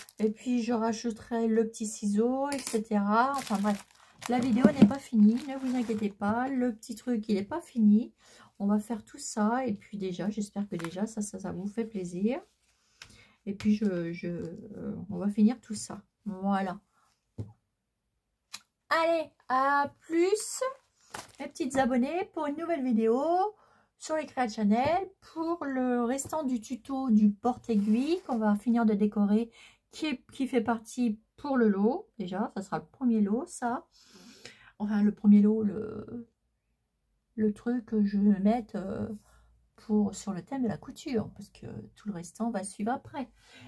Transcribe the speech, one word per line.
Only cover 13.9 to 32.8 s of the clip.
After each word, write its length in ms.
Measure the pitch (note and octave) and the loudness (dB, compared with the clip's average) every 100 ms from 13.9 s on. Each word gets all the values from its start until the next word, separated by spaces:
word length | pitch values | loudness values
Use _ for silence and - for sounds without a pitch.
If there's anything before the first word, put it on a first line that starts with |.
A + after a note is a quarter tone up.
| F3 E3 | -2 -4
je, 160 | F3 F3 | -6 -8
euh, 680 | E3+ E3 F3+ - - - E3+ F3 | -8 -10 -12 -16 -12 -10 -10 -10
on 60 | F3 | -6
va 120 | G3+ | -4
finir 320 | G#3 G#3+ B3+ | 4 4 4
tout 140 | - G#3 | -6 -12
ça. 260 | - G3+ - _ G#3 | -10 -14 -18 _ -12
Voilà. 540 | F#3 G3 G3 F#3+ F3 _ _ _ _ _ - - - _ _ _ _ _ _ _ _ _ - _ _ _ | -4 -2 0 -2 -6 _ _ _ _ _ -16 -16 -16 _ _ _ _ _ _ _ _ _ -20 _ _ _
Allez, 400 | D#4+ E4 E4 D4+ _ _ | 0 2 0 -2 _ _
à 460 | B3+ C#4 C#4+ C#4+ - | 0 2 2 0 -6
plus 600 | - E4 F4+ G#4+ - - B4+ C5+ _ _ _ - - - | -4 0 2 0 -2 -4 -4 -6 _ _ _ -16 -16 -14
mes 80 | C#4+ | -14
petites 300 | - C#4 C4+ | -6 -4 0
abonnées 520 | B3+ B3+ C4+ E4+ G#4 | 2 2 0 -2 -6
pour 140 | E4+ D4 | -6 -6
une 100 | D4 | -4
nouvelle 260 | E4 D#4+ | -4 -2
vidéo 400 | B3+ A3 A3 A#3+ D#4 F4+ G4 - _ _ _ _ | 0 2 2 2 2 0 0 -4 _ _ _ _
sur 160 | - D#4 | -6 -4
les 100 | D4 | -4
Créa 220 | - B3 | -4 -4
Channel 600 | G#3+ G3+ A3 C#4 F4 F#4 - - | 0 2 2 2 0 -2 -12 -14
pour 300 | D#4+ E4 E4+ | -6 -4 -4
le 400 | C#4+ C4 B3+ A#3+ | -4 -2 0 0
restant 400 | A#3 C4+ - D#4 | 0 -2 -4 -4
du 160 | C4+ B3 | -2 -4
tuto 500 | G#3+ A#3+ - C4+ C4+ | -6 -12 -8 -4 4
du 200 | G#3+ G#3+ | 6 6
porte-aiguille 880 | G#3 A#3+ B3 - G#3+ G#3 A3 C#4+ F4+ - | 4 -2 -4 -2 0 2 2 2 -2 -2
qu'on 100 | A#3 | 0
va 180 | G#3+ G#3 | 2 0
finir 300 | - A#3 A3 | 2 2 4
de 80 | |
décorer, 580 | G#3 G#3+ G#3 G3+ G#3 A#3 - - _ _ | 2 2 2 2 2 0 -8 -20 _ _
qui 160 | - D#4 | -6 -4
est, 180 | B3 - | -4 -10
qui 140 | - C4 | -6 0
fait 140 | C4 | 0
partie 580 | A#3+ A3+ - - A#3+ G#3+ _ - | 0 -2 -4 -2 -2 -2 _ -12
pour 180 | D4 C4+ | -2 4
le 120 | A3 | 4
lot. 400 | G3 G#3+ E4 - - | 4 2 0 -8 -10
Déjà, 320 | F3+ F#3 B3+ - | -6 -4 -4 -6
ça 60 | |
sera 180 | F#3+ | -6
le 60 | D#3 | -8